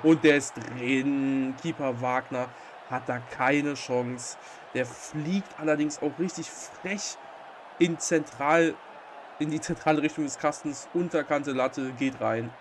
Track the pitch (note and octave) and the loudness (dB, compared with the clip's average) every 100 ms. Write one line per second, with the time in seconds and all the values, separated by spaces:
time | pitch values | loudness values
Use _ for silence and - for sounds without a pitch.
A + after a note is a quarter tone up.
0 | D#3 D#3+ D#3 C#3+ C#3 - A2+ B2 B2 C3+ | 8 8 8 6 4 -8 -8 -4 2 2
1 | C3+ C#3 C3+ C3+ C3 C3 E3 D#3 C#3 A#2+ | 4 2 2 2 0 -2 -4 -2 -2 0
2 | B2+ B2+ B2+ C3 B2+ - - - - B2+ | 0 0 -2 -4 -4 -8 -18 -18 -6 -6
3 | B2 B2 A#2+ - C3 D3 C#3+ C#3 - B2 | -4 -6 -6 0 4 4 2 -4 -2 0
4 | B2 B2+ A#2+ - - - - B2+ B2 - | 0 -4 -8 -12 -16 -16 -8 -4 -4 -6
5 | - D3+ D3+ G3 F#3+ - D#3 D3+ D3+ - | -8 -6 0 0 -2 -6 0 2 2 0
6 | D3 C#3+ F3+ - D#3+ - - - F#3 G3+ | -4 -2 -4 -4 -10 -12 -14 -10 -6 -4
7 | - - - - - - - - E3 E3 | -6 -10 -14 -16 -16 -18 -18 2 2 2
8 | - E3 D3 - C#3+ D#3+ E3 - - - | 2 0 0 -2 4 6 6 2 -12 -18
9 | - - - - D3+ D3+ - E3 - D#3 | -18 -18 -18 -4 -2 -2 -4 0 4 4
10 | D3 D3+ D3 - D3+ - D3+ C#3 - F3 | 2 0 -4 0 -2 0 -6 -6 -4 -2
11 | F3 E3 C#3+ D3 C#3+ C3 C3 C#3 C3 B2 | 2 0 2 0 0 2 0 0 -6 0
12 | C3+ B2+ A2 A2+ A#2 - | 0 0 0 0 -2 -8